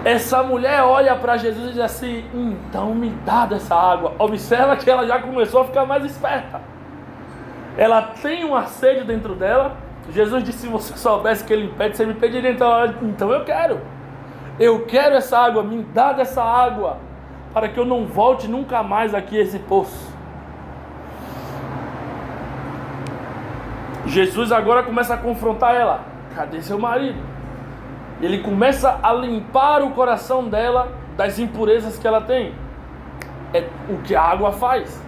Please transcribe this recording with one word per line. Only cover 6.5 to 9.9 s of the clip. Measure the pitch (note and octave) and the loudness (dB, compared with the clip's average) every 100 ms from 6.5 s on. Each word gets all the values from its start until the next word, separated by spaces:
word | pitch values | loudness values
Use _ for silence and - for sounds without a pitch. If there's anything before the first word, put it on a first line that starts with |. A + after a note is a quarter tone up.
| - - - - - - - - - - - - - | -12 -14 -18 -18 -16 -16 -16 -16 -16 -16 -14 -12 2
Ela | A3 A3+ A3 - | 6 6 2 -6
tem | C#4+ E4 | -6 -4
uma | E4 C4 - | 0 -2 -2
sede | - B3+ C4+ | 2 4 4
dentro | A3+ A3+ G#3 F3+ | 0 -4 -4 -2
dela. | F#3+ B3 C#4 - - | 2 4 2 -4 -14